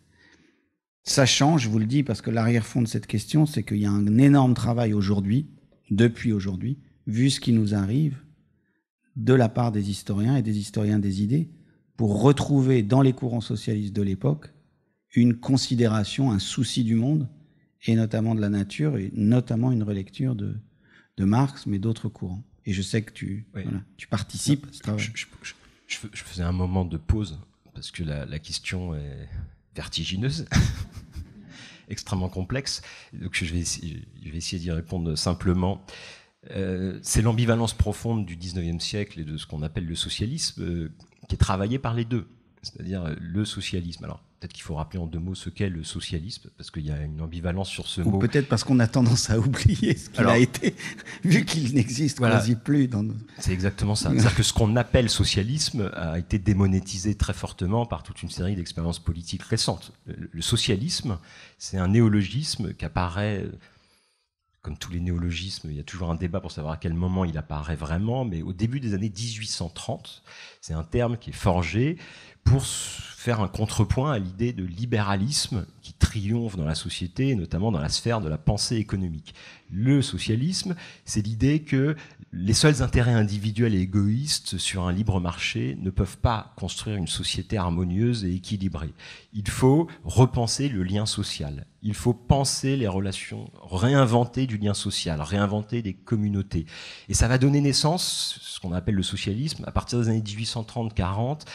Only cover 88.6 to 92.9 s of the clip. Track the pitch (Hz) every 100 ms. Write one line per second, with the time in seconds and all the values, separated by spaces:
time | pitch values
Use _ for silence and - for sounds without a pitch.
88.6 | 95 78 76 - - - - 107 98 -
89.6 | 131 143 165 - - - 127 127 113 -
90.6 | 139 110 90 101 107 - 101 - 73 69
91.6 | - _ 107 104 123 113 - 143 139 -
92.6 | 135 139 107